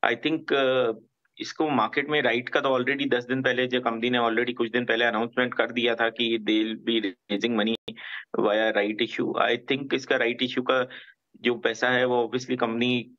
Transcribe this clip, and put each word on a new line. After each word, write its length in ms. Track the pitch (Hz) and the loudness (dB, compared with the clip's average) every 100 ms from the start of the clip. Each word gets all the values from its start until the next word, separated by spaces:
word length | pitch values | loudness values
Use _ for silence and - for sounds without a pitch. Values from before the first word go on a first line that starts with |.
| - | 0
I 80 | |
think, 400 | 120 151 156 - | 0 -2 -2 0
अ, 380 | 143 135 127 120 107 _ _ _ - | 2 2 2 0 -2 _ _ _ -12
इसको 300 | 104 - 156 | -12 -4 0
मार्केट 400 | 135 110 - 143 | 2 2 0 0
में 120 | 147 | 2
राइट 280 | 123 120 123 | 2 0 0
का 120 | 151 | 0
तो 180 | 135 131 | 2 2
already 320 | 123 139 143 | 2 0 0
दस 120 | 123 | 0
दिन 180 | 120 131 | 0 0
पहले 260 | 131 120 127 | 2 2 0
जो 140 | 127 | 0
कंपनी 280 | 123 113 123 | -2 -2 0
ने 80 | 123 | 2
already 360 | 117 113 120 | 2 2 -2
कुछ 180 | 123 117 | -2 -2
दिन 140 | 117 120 | -2 0
पहले 200 | 117 120 | 2 2
अनाउंसमेंट 480 | 110 113 120 123 | 0 -2 0 -2
कर 180 | - 117 | 0 -2
दिया 240 | 120 117 113 | 0 0 2
था 140 | 117 | -2
कि 360 | 113 117 113 107 | 0 0 0 2
they 140 | 110 | 2
will 260 | 110 113 110 | 2 -4 -2
be 240 | 113 104 90 _ | 0 -2 -8 _
raising 300 | 104 113 117 | -2 0 0
money 340 | 107 113 - 113 - - - - | 0 -2 -6 -14 -14 -14 -8 -2
via 340 | 107 104 110 | 2 2 2
right 360 | 107 101 107 117 | 2 0 -2 -4
issue। 400 | - - - 110 | -2 -4 0 0
I 220 | 120 - | 0 -2
think 220 | 135 135 | -4 -2
इसका 220 | 135 131 131 | -4 0 0
राइट 260 | 117 123 | 0 0
इशू 200 | 127 127 | -2 -2
का 260 | 127 131 127 - - - _ - | 0 2 0 -6 -20 -20 _ -4
जो 140 | 120 117 | -2 0
पैसा 340 | 120 110 127 | -2 0 2
है 160 | 123 127 | 2 2
वो 200 | 123 113 | 2 0
obviously 360 | 123 127 127 | -2 -4 -2
कंपनी 500 | 117 117 123 123 117 | -2 0 0 0 -4